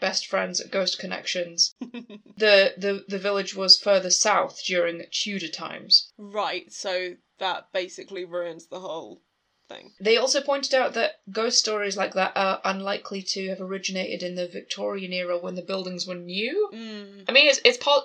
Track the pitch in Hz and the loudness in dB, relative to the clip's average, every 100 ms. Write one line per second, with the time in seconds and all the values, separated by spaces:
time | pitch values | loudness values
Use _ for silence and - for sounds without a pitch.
0 | 190 - - 190 185 175 - 98 92 - | -2 -2 -2 -2 -2 -4 -4 -2 -2 -2
1 | 185 185 - 180 170 170 - - 240 240 | -6 -6 -4 -4 -2 0 0 0 -14 -14
2 | 240 208 - - 214 196 196 190 202 202 | -16 -20 -14 2 6 8 6 2 -2 -2
3 | 190 190 196 202 190 196 190 190 208 196 | -4 -4 -2 -2 -2 2 6 6 6 4
4 | 180 - - 185 - - - 180 170 170 | 4 2 4 2 0 -4 -2 0 0 -2
5 | - - 214 196 160 - 156 - - - | -6 -6 -4 -4 -6 -8 -10 -6 2 2
6 | - - 202 208 175 170 - - 202 185 | 2 -16 -8 -4 -2 -4 -8 -10 -4 -4
7 | 180 175 _ - 190 175 - 190 185 - | -4 -10 _ -6 -4 -4 -4 -4 -4 -8
8 | - 196 180 175 170 165 - 185 185 160 | -12 -10 -6 -6 -6 -8 -14 -12 -8 -8
9 | 113 - _ _ _ _ - - - - | -10 -16 _ _ _ _ -18 -16 -16 -2
10 | 196 233 262 285 277 277 - 262 240 226 | 4 4 4 2 0 0 2 2 2 2
11 | 226 - - 208 233 233 220 214 202 190 | -2 -2 -8 -2 2 2 2 0 -2 -2
12 | 190 190 185 - 190 190 190 190 196 208 | -2 0 0 2 0 0 -2 -2 -4 -6
13 | - 196 190 196 190 190 185 190 185 185 | -6 -8 -6 -4 -4 -6 -6 -6 -4 -4
14 | 185 180 180 180 175 180 - - 208 202 | -4 -4 -6 -6 -6 -8 -8 -4 -4 -4
15 | 185 180 180 175 180 180 170 190 185 180 | -4 -4 -2 -2 -4 -6 -4 -4 -4 -6
16 | 185 180 175 185 233 370 403 226 226 208 | -8 -8 -6 -4 -2 0 -2 -4 -12 -12
17 | 202 - 190 285 294 - 240 240 285 285 | -14 -10 2 6 6 8 6 4 4 4